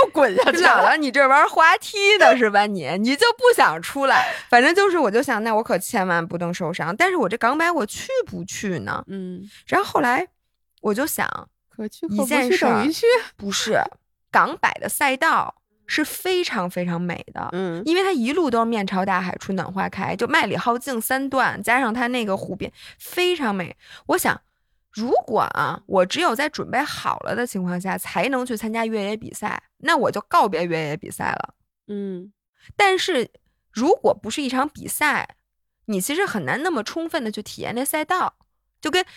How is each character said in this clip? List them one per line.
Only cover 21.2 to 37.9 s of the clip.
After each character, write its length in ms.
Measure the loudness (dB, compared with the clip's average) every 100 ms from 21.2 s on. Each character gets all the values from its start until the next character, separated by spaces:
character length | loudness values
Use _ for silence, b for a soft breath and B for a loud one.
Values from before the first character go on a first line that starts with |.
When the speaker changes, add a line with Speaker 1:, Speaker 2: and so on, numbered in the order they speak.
| 0
Speaker 2:
段， 320 | 0 0 -2
加 180 | 0 0
上 140 | 0
它 140 | -2 -2
那 180 | -2 -2
个 100 | -4
湖 200 | -6 -8
边， 160 | -10 B B B
非 360 | -8 0 0 2
常 180 | -2
美。 220 | -2 -6 -12 B B -2
我 100 | 0
想， 220 | 0 -2 _ _ _ _ _
如 180 | -8 0 0 2
果 140 | 0
啊， 400 | 0 -2 -4 -4 0
我 180 | 0 2
只 140 | 0
有 160 | 0 0
在 120 | -2
准 220 | -4 -4
备 100 | -4
好 380 | -4 -6 -6 -4
了 140 | -4 -4
的 120 | -4
情 160 | -4
况 180 | -4 -4
下 160 | -6 -6
才 320 | -4 -2 -2
能 160 | -2 -4
去 100 | -6
参 160 | -4
加 140 | -4 -4
越 240 | -4 -4
野 80 | -8
比 160 | -10
赛， 300 | -10 -8 -8 -12 _
那 200 | -2 0
我 140 | 0
就 100 | -2
告 260 | 0 2 2
别 160 | 0
越 260 | -2 -2 -4
野 60 | -6
比 140 | -10
赛 220 | -6 -4
了。 240 | -4 -8 _ _ _ -12
Speaker 1:
嗯。 440 | -8 -8 -10 -14 _ _ b b 2
Speaker 2:
但 220 | 2 2
是 320 | 0 -2 -2 _ _ _ _
如 240 | -2 2 4
果 180 | 2
不 160 | 0 -4
是 140 | -6
一 40 | -2
场 220 | -2 -2
比 180 | -6 -10
赛， 400 | -2 0 0 -4 _ _ _ _ _ -6
你 140 | -4
其 140 | -2
实 100 | -2 -2
很 180 | -2 -4
难 160 | -2
那 80 | -2
么 140 | -2
充 260 | -4 -6 -6
分 140 | -4
地 80 | -4
去 100 | -6
体 220 | -12 -10
验 100 | -6
那 100 | -4
赛 220 | -4